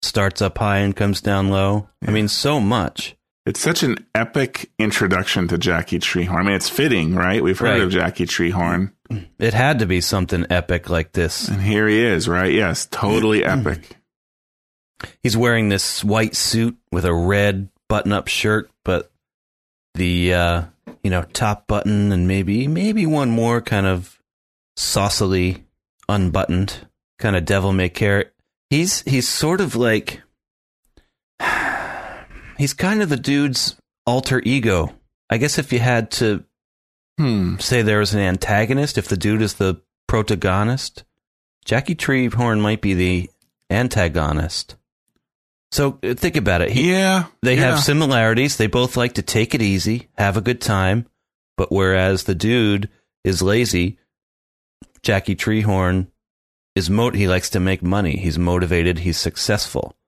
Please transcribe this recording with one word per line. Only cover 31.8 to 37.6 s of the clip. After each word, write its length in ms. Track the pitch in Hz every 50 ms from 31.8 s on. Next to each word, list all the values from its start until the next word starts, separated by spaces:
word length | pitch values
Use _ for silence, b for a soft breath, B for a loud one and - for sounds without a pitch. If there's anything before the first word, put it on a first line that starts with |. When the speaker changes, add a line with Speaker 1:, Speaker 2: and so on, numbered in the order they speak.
| B B B B B B B B B B B B B B B -
Speaker 1:
he's 160 | 143 139 -
kind 280 | - - 185 208 220 214
of 60 | 170
the 80 | 147
dude's 600 | 131 143 - 139 143 143 147 131 123 - - - _ _ _ _ _ _
alter 340 | - 120 127 - - 135 127 -
ego. 500 | 107 127 139 113 113 95 90 78 71 - - _ _ _ _ _ _
I 100 | 104 113
guess 200 | 120 147 - -
if 140 | 143 - 123
you 60 | 120
had 320 | 117 123 123 117 113 110 -
to 320 | - 120 110 104 101 - _ _ _ _ _ _ _ _ _ _ _ _ _ _ -
Speaker 2:
Hmm. 380 | 156 135 117 104 92 87 90
Speaker 1:
say 240 | 95